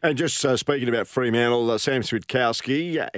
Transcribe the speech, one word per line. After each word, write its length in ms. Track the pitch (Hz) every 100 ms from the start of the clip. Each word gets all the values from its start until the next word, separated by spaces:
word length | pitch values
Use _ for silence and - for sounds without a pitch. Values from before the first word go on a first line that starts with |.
And 160 | 165 139
just, 260 | 160 -
uh, 140 | 139 127
speaking 280 | - 143 120
about 200 | 117 98
Fremantle, 640 | - 123 117 120 120 117
uh, 80 | 110
Sam 240 | - 135
Switkowski 1120 | 104 113 - 127 120 113 - 139 175 156 -